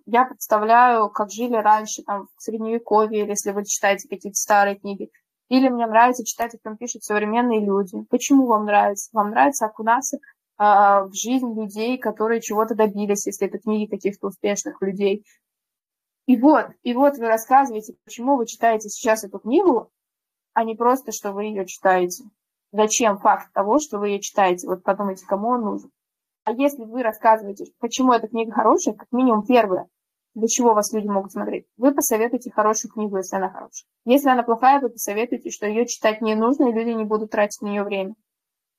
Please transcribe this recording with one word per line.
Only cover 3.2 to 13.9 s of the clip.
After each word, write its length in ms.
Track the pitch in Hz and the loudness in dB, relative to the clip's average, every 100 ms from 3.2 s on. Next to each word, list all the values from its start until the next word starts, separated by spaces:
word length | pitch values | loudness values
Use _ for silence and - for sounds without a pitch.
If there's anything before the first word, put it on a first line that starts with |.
или 100 | 208 | -4
если 220 | 202 208 | -4 -6
вы 120 | 196 | -6
читаете 440 | 202 - 202 196 - | -6 -2 -2 -2 -6
какие-то 280 | 196 208 196 | -14 -10 -6
старые 400 | - 208 202 202 | 0 2 2 -2
книги. 340 | 202 202 - _ _ _ - | -8 -10 -12 _ _ _ -2
Или 200 | 254 262 | 2 2
мне 180 | 240 233 | 2 2
нравится 380 | 220 247 247 | 4 4 4
читать, 300 | 220 - 233 | -6 -6 -8
о 40 | 226 | -8
чем 180 | 226 220 | -14 -12
пишут 280 | 240 226 | -12 -10
современные 600 | - 208 208 226 247 220 | -4 -2 0 0 2 0
люди. 400 | 202 196 190 214 220 | 0 0 -2 -8 -4
Почему 360 | 247 - 277 254 | -2 4 4 4
вам 180 | 214 | 2
нравится? 440 | 208 208 202 202 - | 2 2 2 0 -4
Вам 180 | 220 208 | -2 0
нравится 360 | 226 277 277 220 | 2 2 2 -4
окунаться, 520 | 220 220 240 - - - _ _ - | -4 -2 0 -2 -10 -14 _ _ 0
а, 460 | 208 202 202 202 | 4 6 6 4
в 100 | 190 | 2
жизнь 400 | 196 214 262 247 | -6 -4 -2 -2
людей, 420 | 220 214 202 226 254 | -6 -8 -6 -4 -4
которые 440 | 226 214 214 233 | -4 -2 -2 -2
чего-то 340 | 226 214 220 | -2 -2 0
добились, 520 | 214 214 202 208 202 - | 2 0 0 -2 -2 -4
если 200 | - 190 | -4 -6
это 120 | 202 | -4
книги 300 | - 214 | -4 -2
каких-то 380 | 208 | -4